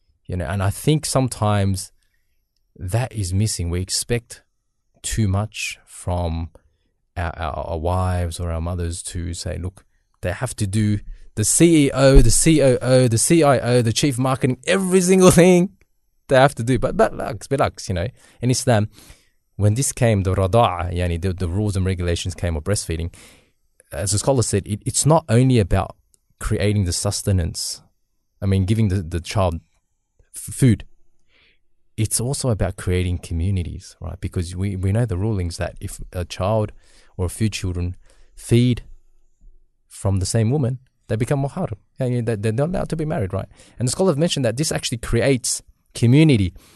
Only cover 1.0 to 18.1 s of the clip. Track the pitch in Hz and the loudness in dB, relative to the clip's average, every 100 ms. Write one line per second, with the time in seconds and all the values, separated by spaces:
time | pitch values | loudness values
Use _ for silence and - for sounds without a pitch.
1 | - 139 127 - 107 104 98 95 - _ | 0 -2 -2 0 0 2 0 -2 -8 _
2 | _ _ _ _ _ _ _ - 95 110 | _ _ _ _ _ _ _ -14 -4 -4
3 | 127 113 90 95 110 - 87 87 92 - | -4 -6 -4 -2 -2 -2 -4 -4 -4 -6
4 | - 120 - - _ _ _ _ _ _ | -4 -6 -6 -20 _ _ _ _ _ _
5 | - - 107 95 107 - - - _ - | -8 -2 0 0 -4 -8 -10 -12 _ -14
6 | - 87 87 82 80 - _ _ _ _ | -6 -4 -4 -4 -8 -14 _ _ _ _
7 | _ - 85 - 80 76 - 82 85 92 | _ -8 -8 -6 -8 -8 -8 -6 -2 -2
8 | 92 90 87 82 87 82 82 90 85 85 | 0 -2 -4 -6 -6 -6 -6 -4 -6 -8
9 | - 87 85 85 - 85 85 - _ _ | -10 -8 -8 -8 -8 -8 -10 -12 _ _
10 | _ _ 92 87 127 - 101 107 107 104 | _ _ -8 -6 -8 -4 -4 0 0 -2
11 | - - - - 107 - 170 160 139 131 | -6 -16 -12 -4 -2 4 6 6 4 4
12 | 135 139 120 107 160 160 135 120 123 131 | 8 8 8 6 4 6 4 2 2 4
13 | 127 110 - 170 143 127 120 123 117 - | 4 2 2 4 6 4 2 2 2 0
14 | 151 120 131 131 135 123 - 190 190 185 | 0 0 -2 0 -2 -2 -2 0 2 2
15 | 180 190 185 175 175 180 180 - _ _ | 4 6 6 8 6 6 2 -4 _ _
16 | _ _ - 131 139 - 117 127 123 175 | _ _ 0 4 4 2 -2 0 0 2
17 | - - - - - 139 110 - - 90 | 0 0 -8 -8 -6 -2 -2 -4 -6 -4
18 | 92 | -4